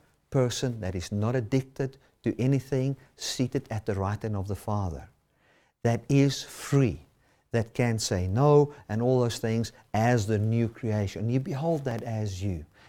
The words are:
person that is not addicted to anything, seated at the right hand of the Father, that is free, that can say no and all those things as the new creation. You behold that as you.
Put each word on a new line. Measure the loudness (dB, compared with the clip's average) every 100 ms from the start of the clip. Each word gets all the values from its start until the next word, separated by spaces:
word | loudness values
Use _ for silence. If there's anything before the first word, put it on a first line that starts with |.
| _ _ _
person | 0 0 0 -4 -4
that | -4 -6
is | -4
not | -2 0 0
addicted | 0 -2 -2 -6 -6 -8 _ _
to | -4 0
anything, | 2 2 0 -2 -2 -4 -10 -12
seated | -6 -2 -2 -2 -4
at | -6 -2
the |
right | -2 -2 -2
hand | -4 -4
of | -4
the | -6
Father, | -4 -2 -2 -6 -12 _ _ _ _ _ _ _
that | 0 0 2
is | 4 4 2
free, | -8 -14 0 2 2 0 -12 _ _ _ _
that | -2 -2
can | 0 0 0
say | -2 -2 0
no | 2 6 6 4 -2 -6
and | -2
all | 2 2
those | 2 0
things | -2 -2 -2 -8 _
as | 0 4 4 2
the | 2
new | 2 2 0
creation. | -2 -2 0 -2 -2 -2
You | -2
behold | -2 -4 -2 -2 -2
that | -6
as | -4 -4 -4 -4
you. | -4 -6 -8 _